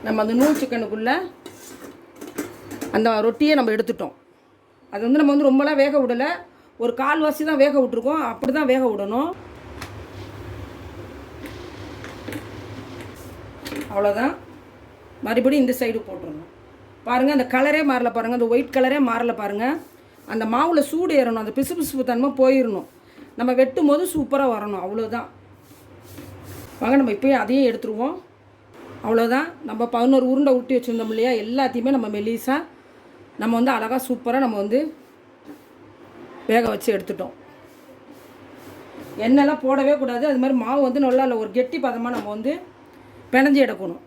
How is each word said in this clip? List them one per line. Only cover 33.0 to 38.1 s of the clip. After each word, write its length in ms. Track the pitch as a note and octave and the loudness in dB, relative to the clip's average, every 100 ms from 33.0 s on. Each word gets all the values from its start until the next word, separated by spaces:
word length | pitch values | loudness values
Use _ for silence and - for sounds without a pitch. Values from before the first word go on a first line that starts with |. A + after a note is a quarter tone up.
| - - - - | -20 -20 -20 -6
நம்ம 140 | A3 A#3 | 0 2
வந்து 140 | C4 | 2
அழகா 220 | A#3+ A3 B3+ B3+ | 0 -2 -4 -2
சூப்பரா 320 | B3 A#3+ B3+ | -4 0 0
நம்ம 120 | B3+ G#3 | 0 0
வந்து 160 | G3+ B3 D#4 - - - - - - - - - - - - - - - - | 0 0 0 -8 -20 -20 -20 -20 -20 -20 -20 -20 -20 -20 -20 -20 -20 -12 0
வேக 140 | A3 A3+ | 2 2
வச்சு 160 | G#3 - | -2 -2
எடுத்துட்டோம். 400 | G3 F#3+ G#3 F3+ - - - - - - - - | -2 -4 -10 -10 -12 -20 -20 -20 -20 -20 -20 -20